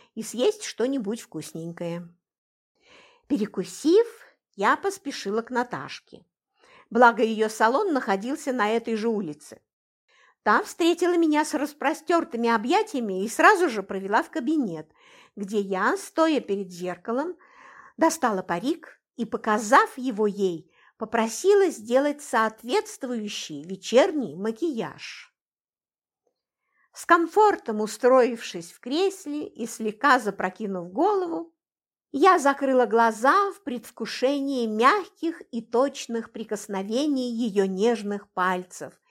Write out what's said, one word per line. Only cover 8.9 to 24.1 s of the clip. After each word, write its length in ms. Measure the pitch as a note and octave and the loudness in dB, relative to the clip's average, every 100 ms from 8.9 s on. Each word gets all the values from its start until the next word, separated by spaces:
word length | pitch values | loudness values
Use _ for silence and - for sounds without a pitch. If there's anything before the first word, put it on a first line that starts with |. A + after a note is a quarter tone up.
| A3 | -4
же 140 | A3+ | -2
улице. 520 | G#3+ F3 D3 - - _ _ _ _ _ _ _ _ | -4 -6 -10 -16 -20 _ _ _ _ _ _ _ _
Та 180 | - A3+ | 2 2
встретила 540 | G#4 - E4+ E4+ F4 F4 | 0 0 0 2 2 2
меня 300 | E4 D4 D4+ | 4 2 0
с 80 | |
распростёртыми 960 | C#4+ D4 - C4 D4+ - E4 D#4+ A#3 A#3 | -2 -4 -4 -4 -2 0 0 0 -2 0
объятиями 760 | A#3 A#3 F#4 G#4+ C#4 A3 F#3 | 0 2 0 0 -4 -4 -4
и 60 | G#3 | -4
сразу 400 | - E4 G4+ F4 | 4 6 6 2
же 120 | A3 | -2
провела 400 | F#3 G3 F#3+ A3 | -6 -6 -2 0
в 80 | - | 0
кабинет, 600 | D#4+ B3 D#4+ A#3 D#3+ D#3 _ _ - _ - | -4 -2 0 -2 -6 -12 _ _ -20 _ -12
где 220 | G3 G#3+ | -6 -4
я, 360 | G3 F#3 G#3+ F#4+ | -2 0 0 0
стоя 460 | - - D#4+ C#4+ | -4 0 2 2
перед 280 | G#3 G3+ F#3 | -2 -4 -6
зеркалом, 680 | F3 F3+ F3 - A#3+ D#4+ F4 _ _ - - - - | -8 -8 -8 -6 -4 -4 -8 _ _ -20 -20 -14 0
достала 460 | D#4+ D#4+ B3 G3 | 0 2 0 0
парик 580 | F#3 F3 A#3+ E4+ - - _ - | -2 -4 -2 -4 -6 -20 _ -10
и, 100 | A3+ | -6
показав 720 | A#3 A3+ G#3 G#3 C#4 A4 - | -4 0 0 4 4 4 -2
его 300 | B3+ G3+ G#3+ | -6 0 0
ей, 420 | G3 F#3+ E3 - _ _ - | 0 -2 -2 -10 _ _ -12
попросила 720 | A3+ A#3 A3+ - F#4 G4+ F#4+ | -4 -2 -2 0 4 6 4
сделать 520 | A3+ G#3+ B3 D4 C#4+ | 0 0 2 2 -2
соответствующий 1400 | - A#3+ A3 A3 A#3 F#4+ G#4+ - B3+ B3 G#3 - - D3 | -2 0 0 -2 -4 -2 -2 -6 -6 -6 -6 -8 -10 -10
вечерний 720 | D#3+ F#3+ - A3+ F4+ | -10 -12 2 4 4